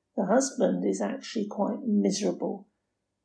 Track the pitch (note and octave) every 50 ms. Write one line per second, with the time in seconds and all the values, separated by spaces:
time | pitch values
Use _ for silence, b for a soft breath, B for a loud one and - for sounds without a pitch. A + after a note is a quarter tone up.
0 | _ _ - - G3 F3+ G#3+ C4 C#4 - - - F#3+ - F#3+ F3+ F#3+ G3+ F#3+ -
1 | G#3 G3 C4 C#4 - - - A3+ G3+ - - G#3 G3 - A3+ D4 - A#3 G#3 G3+
2 | G3+ G3 F#3+ - G#3 F3+ E3+ - - - G3 G3 - _ _ _ _ _ _ _
3 | _ _ _ _ -